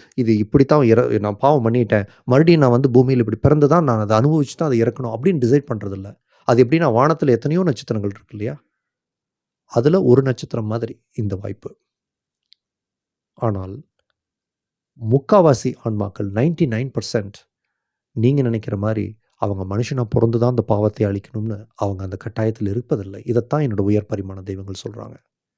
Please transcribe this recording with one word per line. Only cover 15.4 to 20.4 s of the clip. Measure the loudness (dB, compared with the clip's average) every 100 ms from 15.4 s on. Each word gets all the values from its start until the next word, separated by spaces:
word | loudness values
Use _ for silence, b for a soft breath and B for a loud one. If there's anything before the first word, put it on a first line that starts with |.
| 6 2 -2 -6
ஆன்மாக்கள், | -6 -4 -6 -6 -6
நைன்டி | -2 -2 0 -2
நைன் | -2 -6
பர்சன்ட், | -8 -6 -6 -6 -12 _ _ _ _ _ _ _ -2
நீங்க | 0 2
நினைக்கிற | 0 -4 -6 -6
மாதிரி | -4 -4 -6 -10 _ _
அவங்க | -6 -6 -6
மனுஷனா | -6 -4 -6
பிறந்து | -4 0 2
தான் | 2